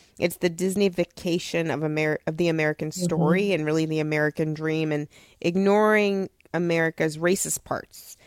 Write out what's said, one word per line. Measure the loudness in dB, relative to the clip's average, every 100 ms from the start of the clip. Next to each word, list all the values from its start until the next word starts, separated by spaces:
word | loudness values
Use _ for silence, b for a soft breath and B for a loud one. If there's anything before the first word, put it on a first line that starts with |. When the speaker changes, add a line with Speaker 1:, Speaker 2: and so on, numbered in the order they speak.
| B B
Speaker 1:
It's | -4 0
the | -4
Disneyfication | -2 -2 2 0 2 -4 -4 -4 -4 -2 -4 -2
of | -2
Amer-, | -2 0 0 -2 -4
of | -2
the | 0
American | 2 0 -2 -6
Speaker 2:
Mm-hmm. | -4
Speaker 1:
story | -2 2 4 4 2
and | 0
really | 0 0 0
the | 0
American | 0 0 0 0 -4 -2
dream | -2 -2 -2
and | -2 -6 b b b
ignoring | -2 2 4 4 4 4 2 -2 -6 _ -8
America's | -4 0 2 0 0 -2 0
racist | 0 2 -2 -6
parts. | -6 -6 -8 -20 -20 -20